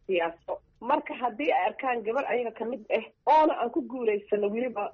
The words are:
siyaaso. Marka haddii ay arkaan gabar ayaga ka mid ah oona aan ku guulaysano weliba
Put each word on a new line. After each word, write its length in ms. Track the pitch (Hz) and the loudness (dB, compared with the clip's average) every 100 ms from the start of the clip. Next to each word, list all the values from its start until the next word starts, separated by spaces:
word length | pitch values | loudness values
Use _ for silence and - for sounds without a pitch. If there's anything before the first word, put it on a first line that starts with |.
| - | -2
siyaaso. 540 | 180 165 170 - - - _ | 0 0 -4 -8 -10 -10 _
Marka 320 | 226 302 294 | -2 -2 -2
haddii 360 | 262 247 214 294 | -4 -4 -2 0
ay 120 | 381 196 | 2 0
arkaan 320 | 214 262 240 | -2 -4 -2
gabar 220 | 208 254 - | -2 -2 -2
ayaga 240 | 196 226 247 | -2 -2 -6
ka 60 | |
mid 180 | 226 240 - | -6 -6 -2
ah 140 | 220 220 _ - | -4 -4 _ 6
oona 240 | 311 311 | 6 6
aan 160 | - 233 | 4 -2
ku 100 | 330 | -2
guulaysano 680 | 233 254 226 202 - 208 202 | -4 -2 0 0 0 0 0
weliba 340 | 220 254 226 202 | 0 -2 -4 -6